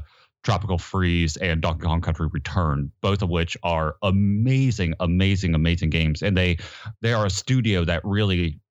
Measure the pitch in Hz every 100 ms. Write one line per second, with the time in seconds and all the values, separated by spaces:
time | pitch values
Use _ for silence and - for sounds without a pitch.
0 | 71 _ _ _ - 95 92 87 - 95
1 | 90 85 82 - 92 80 85 78 85 80
2 | - 78 80 76 - - 82 71 71 -
3 | 98 98 95 85 82 - 87 82 78 -
4 | 101 98 101 101 120 135 135 110 87 80
5 | 87 87 95 98 92 80 80 85 80 82
6 | 80 76 95 92 90 82 - - - -
7 | 117 117 104 92 - 131 110 95 85 85
8 | 101 101 104 90 85 78 _